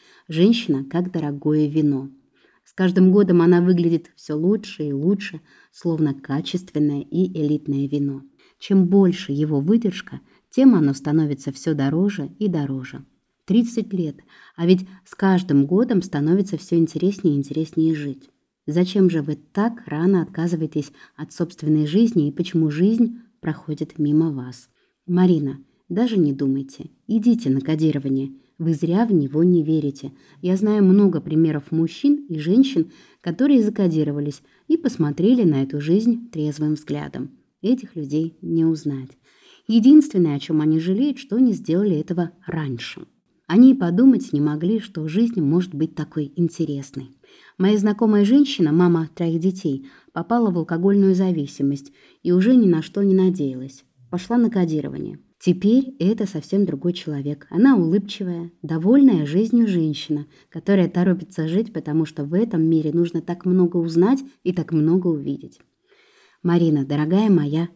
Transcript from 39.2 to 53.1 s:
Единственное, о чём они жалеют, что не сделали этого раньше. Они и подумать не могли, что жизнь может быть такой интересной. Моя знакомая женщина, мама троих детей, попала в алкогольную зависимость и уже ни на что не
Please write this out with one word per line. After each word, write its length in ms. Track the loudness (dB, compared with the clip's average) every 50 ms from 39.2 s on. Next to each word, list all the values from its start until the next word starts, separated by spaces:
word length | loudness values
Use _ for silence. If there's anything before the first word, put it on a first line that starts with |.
| _ _ _ _ _ _ _ _ _
Единственное, 680 | 0 2 4 6 8 8 8 6 4 2 0 0 0 0
о 40 | -4
чём 220 | -4 -2 -2 0
они 180 | 2 2 0 0
жалеют, 380 | 0 -2 -2 0 0 -2 -2
что 220 | -6 -8 -4 0 2
не 140 | 2 2 2
сделали 440 | 0 -2 -2 -2 0 0 0 0
этого 340 | -2 -2 -4 -4 -4 -4 -4 -8 _ _
раньше. 600 | -8 -6 -6 -6 -6 -8 -8 -10 -14 -16 -16 -20 -20 _ _ _ _ _ _ _
Они 240 | 2 6 8 8 8
и 60 | 8
подумать 540 | 6 2 0 2 4 6 6 4 4 0 -2
не 80 | -2 -2
могли, 400 | -2 -2 -2 -2 -2 -2 -2 -4
что 260 | -4 -8 -10 -10 -8 -4
жизнь 320 | -2 0 -2 0 0 -2
может 340 | 0 0 0 0 0 -2 -4
быть 180 | -6 -6 -6 -6
такой 380 | -8 -10 -8 -6 -8 -8 -6 -4
интересной. 720 | -2 -2 -2 -2 -4 -6 -6 -6 -8 -10 -12 -14 -14 -14 -16 -18 _ _ _ _ _ _ -16 _
Моя 200 | -2 0 2 2
знакомая 460 | 2 2 0 0 0 0 2 4 4 4
женщина, 480 | 4 4 4 4 2 0 0 0 2
мама 380 | 4 4 4 4 2 0 -2 -4 -6
троих 280 | -6 -4 -2 -2 -2
детей, 480 | -2 -2 -2 -2 -4 -6 -6 -6 -8 -14 -20 _ _ _ -12
попала 380 | -10 -6 -4 -2 0 0 0
в 60 | 0
алкогольную 580 | -2 -4 -4 -4 -2 0 2 4 4 4 4 4
зависимость 760 | 2 2 0 -2 -2 -4 -6 -6 -4 -4 -2 -2 -4 -8 -16 _ _ _ _ _ _ -2
и 80 | 0
уже 240 | 2 2 4 4 4
ни 100 | 4 4
на 160 | 4 2 0
что 220 | -2 -4 -4 -2 0
не 100 | 2